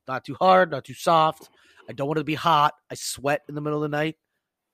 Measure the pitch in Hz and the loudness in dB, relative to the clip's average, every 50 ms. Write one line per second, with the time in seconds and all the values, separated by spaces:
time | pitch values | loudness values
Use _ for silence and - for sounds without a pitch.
0 | _ - 131 123 - - 135 - 175 185 185 185 180 165 143 127 - - 127 - | _ -8 -8 -8 -8 -10 -4 2 4 6 6 6 4 2 -2 -6 -10 -12 -14 -4
1 | - 180 165 160 156 156 - - - - _ _ _ _ _ _ _ - 117 110 | 0 2 4 4 4 2 0 -4 -12 -20 _ _ _ _ _ _ _ -14 -8 -6
2 | 139 143 156 156 143 147 151 - - 170 160 147 147 151 - _ _ - - - | -6 -4 -4 -4 -4 -4 -4 -2 0 2 4 4 4 2 0 _ _ -16 -14 -12
3 | - - - 123 123 139 147 - - - 147 147 147 151 151 151 151 147 147 147 | -10 -10 -10 -6 -2 -2 -2 -2 -4 -8 -10 -8 -6 -4 -4 -4 -4 -4 -2 -2
4 | 156 160 156 _ _ _ _ _ _ _ _ _ _ _ | -4 -4 -6 _ _ _ _ _ _ _ _ _ _ _